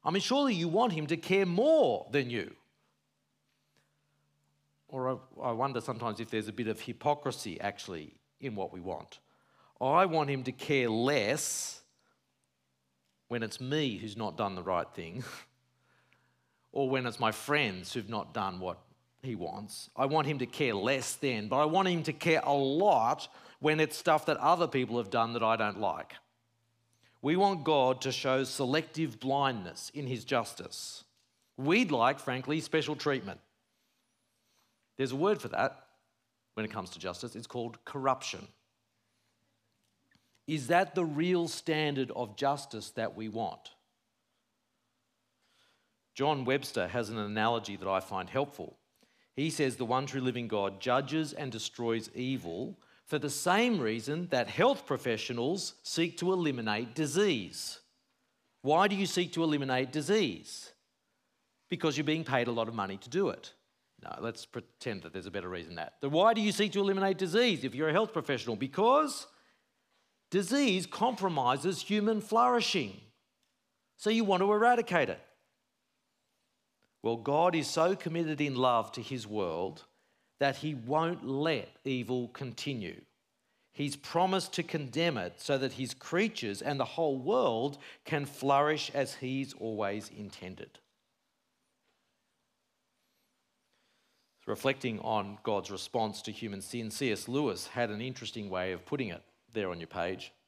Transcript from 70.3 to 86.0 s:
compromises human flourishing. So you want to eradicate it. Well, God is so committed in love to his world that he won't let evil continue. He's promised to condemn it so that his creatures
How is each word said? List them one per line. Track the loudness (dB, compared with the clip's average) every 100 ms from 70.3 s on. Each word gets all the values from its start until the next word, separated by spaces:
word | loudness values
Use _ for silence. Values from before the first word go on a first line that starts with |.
| -2 2 4 4 4 0
compromises | 0 0 2 0 2 2 2 0 -4
human | 0 2 2 0
flourishing. | 2 4 6 4 2 0 -2 -8 -20 _ _ _ _ _ _ _ _ _
So | 2
you | 2
want | 4 4
to | 6
eradicate | 6 6 6 4 2 2
it. | -2 -10 _ _ _ _ _ _ _ _ _ _ _ _ _ _ _ _ _
Well, | -2 -2
God | 2 4 4 4
is | 0
so | 2 2 2
committed | -2 -2 -2 0
in | -2 4
love | 4 4 0
to | -8
his | -8 -8 -4
world | -2 -2 0 -4 -6 -20 _ _ _ _ _
that | 0 0
he | -6
won't | -6 -2 0 0 -2 -4
let | -2 0 0 -4 -8
evil | -4 -2 -2 -2 -2
continue. | -6 -10 -6 -6 -4 -6 -10 -18 _ _ _ _ _ _
He's | -6 -6 -6
promised | -2 2 2 2 -2
to | -6
condemn | -4 -4 -2 0 0 0
it | -4 -8
so | -2 0
that | 0
his | -4 -8
creatures | -8